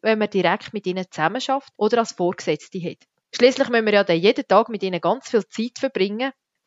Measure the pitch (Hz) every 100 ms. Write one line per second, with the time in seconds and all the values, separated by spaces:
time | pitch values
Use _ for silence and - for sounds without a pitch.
0 | 214 220 208 196 175 196 - 214 185 185
1 | 180 - 160 226 - 269 - - 214 233
2 | 226 - 180 - - 151 - 185 165 -
3 | _ _ _ - 247 254 269 233 214 202
4 | 196 170 190 - - 196 226 208 190 175
5 | 170 247 - 233 196 - 233 - 269 202
6 | 190 208 262 - _ _